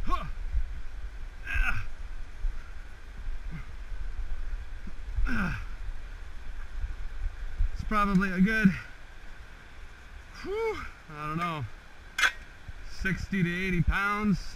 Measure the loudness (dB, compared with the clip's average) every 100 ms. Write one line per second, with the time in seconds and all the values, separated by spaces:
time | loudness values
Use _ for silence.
0 | 6 4 2 -4 0 2 2 0 -4 -4
1 | -6 -6 -8 -6 -2 4 6 6 2 -2
2 | -4 -4 -4 0 0 0 -4 -8 -8 -10
3 | -10 -6 -2 -2 -2 -4 -6 -8 -6 -2
4 | -2 -2 0 2 0 -2 -4 -6 -4 -6
5 | -2 4 6 6 4 0 -4 -4 -2 -4
6 | -6 -8 -8 -6 -4 -4 -4 -2 -2 -2
7 | -2 -2 -2 -2 -4 2 2 2 2 4
8 | 6 6 4 4 4 6 4 4 -8 -12
9 | -12 -12 -12 -10 -12 -14 -14 -14 -14 -14
10 | -14 -14 -14 -10 -4 0 0 -2 -6 -12
11 | -14 -6 -2 0 0 -2 -4 -8 -14 -16
12 | -10 2 2 2 -12 -14 -12 -10 -8 -2
13 | 0 0 0 2 2 2 2 4 4 4
14 | 2 2 4 4 0